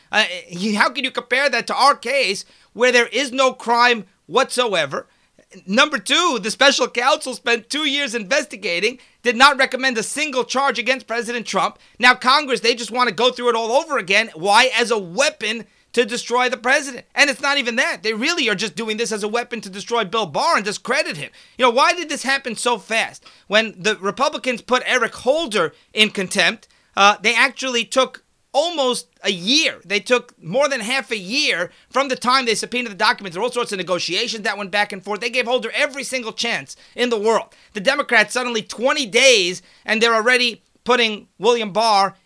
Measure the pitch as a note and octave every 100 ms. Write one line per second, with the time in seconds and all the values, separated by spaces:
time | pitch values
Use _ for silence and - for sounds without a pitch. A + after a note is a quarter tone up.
0 | _ G#3 G3+ F3+ C3+ F3 G#3+ G#3 A3+ B3+
1 | C4 A#3+ - B3+ C#4+ A#3+ - F#3+ C4 B3+
2 | A#3 C#4 G#3 G3 - _ _ F#3+ B3 B3
3 | A#3 G3+ C#4 B3+ C4 B3+ A3 A#3 A#3+ A#3
4 | - _ _ F3 C4 - B3 F#3 C#3+ E3
5 | - _ _ _ _ F#3+ F3+ G#3+ D4+ C#4
6 | - D4 F4 B3 G#3 - C#4 - A#3+ -
7 | B3 D4+ - A#3+ B3 A#3 - C#4+ D4+ C#4
8 | C#4+ A#3 F#3+ C#4 D4 A3 G3 F3 G#3 B3+
9 | _ _ A#3 A#3 C#4 C4 B3+ B3 C4+ A3+
10 | G#3 C4+ D4+ C4 A#3 B3+ C#4 A3+ A#3 C4
11 | - A#3 A3+ A#3+ G#3+ G3 F3 - _ _
12 | B3 B3 B3 C#4 D4 A#3 A3 A#3+ A3+ A#3
13 | B3 F3 B3 B3 B3 A3+ A3+ B3+ D#4+ C4+
14 | F#3 G3+ A3+ D#3 F#3 G#3 B3+ A3 A#3 A3
15 | F3+ F3+ D4 D4+ G#3+ A3+ G#3 _ _ -
16 | A#3+ A#3+ - A#3+ B3 B3+ B3 C#4+ C#4 A#3+
17 | - - C#4+ B3 C#4+ C#4+ A#3+ A3+ D#4 B3+
18 | G3 A3 C#4 F4 A#3+ G3 G#3+ - A3+ G#3+
19 | A#3 A3 G#3 A3+ A#3+ A#3 G#3 F#3+ F#3 A#3
20 | G3 A3+ G3 D3+ D4+ D4+ G#3 F#3 - C4+
21 | D#4+ F#3 C3+ - - - B3 A#3 D#4 F4
22 | D#4+ D4 B3 C4+ C4 G#3 A#3+ A#3 - A3
23 | D#3 - - - _ G#3 A3+ F#3 F3+ G#3+
24 | F#3+ F#3+ C#4+ D4+ C4 A#3+ - B3 F3+ B3
25 | A3+ - A#3+ D4+ D#4 G3+ D#3+ - _ -
26 | G#3+ - F#3 G3+ F3 A3 _ _ _ -
27 | G3+ G3+ G3 A#3 C4 - C4 A#3+ A3+ C4
28 | B3+ - _ _ _ C4 E4 E4 C4 A#3+
29 | - _ G3+ F#3+ F3+ C#4+ D4+ A2 E3+ G3+
30 | - A#3+ - _ D#3+ A3+ C#4+ C4+ G#3 C4+
31 | - A3+ F3+ C4 D4 F3 F3 _ _ A#3+
32 | C#4 B3+ A#3 C4+ B3 G#3 G#3+ B3 A#3+ F#3
33 | G#3+ G#3+ G3 E3 A#3+ A#3 B3 G3+ F3 F3+
34 | E3 F3+ A#3 A3 G#3 G3+ G3+ G3+ G#3 G3
35 | G3 G#3 B3 B3 A3+ B3+ G#3+ G#3+ D4 C#4
36 | A#3+ B3+ A3 - A#3 F#3+ C3+ - - -
37 | B3 A#3 G#3 A3 - _ _ G#3+ F#3+ C#4+
38 | C4+ A#3 G#3+ B3 B3 A#3 G#3+ - B3 D4
39 | B3 A3 C4+ A#3 F3+ F3+ _ _ - G#3+
40 | A#3 A3+ A3 B3+ A#3+ G3+ _ _ - B3
41 | A3+ G#3 - _ G#3 A#3+ G#3+ F#3 A3+ G3+
42 | G3 -